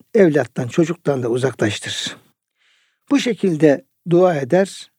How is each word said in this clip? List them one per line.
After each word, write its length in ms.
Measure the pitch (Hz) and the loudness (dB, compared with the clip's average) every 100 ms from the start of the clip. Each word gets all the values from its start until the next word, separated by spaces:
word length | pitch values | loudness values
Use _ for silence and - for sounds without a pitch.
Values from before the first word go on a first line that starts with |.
| _ | _
evlattan, 540 | 226 185 143 127 - 123 | 2 4 2 -2 -6 -4
çocuktan 560 | - 160 170 - 135 | -2 -2 -2 -4 -4
da 60 | 120 | -4
uzaklaştır. 880 | 123 131 120 110 101 - - - - _ _ _ _ _ _ _ _ - | -2 -4 -2 -4 -4 -10 -10 -10 -12 _ _ _ _ _ _ _ _ -4
Bu 80 | 285 | -2
şekilde 680 | 247 202 196 156 151 135 - _ - | -2 -2 -2 2 2 2 -4 _ 0
dua 260 | 170 185 156 | 2 2 0
eder 560 | 135 175 196 - - | 0 0 0 -6 -20